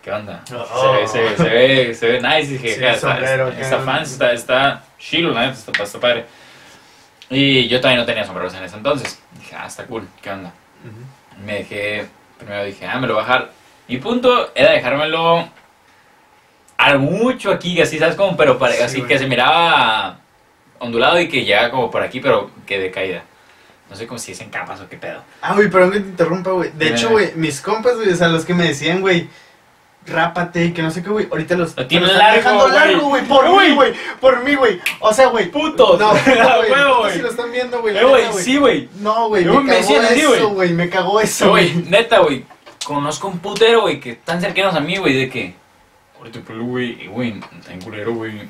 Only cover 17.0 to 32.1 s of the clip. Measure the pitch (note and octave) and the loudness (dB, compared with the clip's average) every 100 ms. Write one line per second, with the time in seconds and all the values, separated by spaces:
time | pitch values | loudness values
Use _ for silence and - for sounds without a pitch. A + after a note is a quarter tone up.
17 | C#3+ G3 B3 B3 G3+ F3+ F3 E3+ D3+ D#3 | 0 0 -2 -2 -4 -4 -2 0 0 0
18 | D#3+ - G3 E3 D3 B2 B2+ A#2 A#2+ C3 | -2 0 -2 2 2 4 2 0 -2 -4
19 | A#2+ C#3 C3+ A#2+ C3+ E3+ E3 D3 A#2 A2 | -2 -2 0 0 2 2 2 2 2 -2
20 | F#2+ - _ _ _ _ _ _ A#2+ A#2 | -6 -12 _ _ _ _ _ _ -6 0
21 | C3+ F3 E3+ C3+ G2+ G2+ A#2 B2+ A2+ - | 2 2 0 -2 0 0 0 -2 -2 -4
22 | - B2+ C#3 G#2+ G2 - - G2 F#2 F#2+ | -4 -4 0 0 -2 -16 -8 -6 -6 -6
23 | F#2+ F2 - _ _ _ _ _ _ G2 | -8 -8 -14 _ _ _ _ _ _ -16
24 | A#2 A#2+ A#2 - G#2+ G#2 G2 G2 F#2 - | -14 -14 -14 -16 -14 -12 -12 -14 -18 -16
25 | E2+ - - - C#3 G3+ G#3 F#3 F3+ G#3 | -14 -16 -20 -12 -2 2 4 4 4 2
26 | G3 F3 E3 F#3 F#3 F#3 D3 D3+ D#3 - | -6 -2 -2 0 -2 -2 -4 -2 -2 0
27 | A3+ A3 F3 E3 D#3 C#3 - A3 B3 A3+ | 2 2 2 -2 -4 -4 -4 0 0 0
28 | G#3 E3+ E3+ E3 E3 F3 E3 C#3 D3+ F#3 | 0 2 2 0 -2 0 0 -2 -2 -2
29 | F#3+ F3 - - _ _ _ _ _ _ | 0 0 -2 -18 _ _ _ _ _ _
30 | - E3 E3+ F3+ E3+ E3+ E3+ E3 D#3+ F3+ | -8 -2 -2 -2 -4 -2 -2 -2 -6 -6
31 | F3+ G#3+ G3 D#3+ D#3+ F3+ E3 - - E3+ | -4 -4 -4 -6 -2 -2 -2 -6 -2 0
32 | F3+ | 2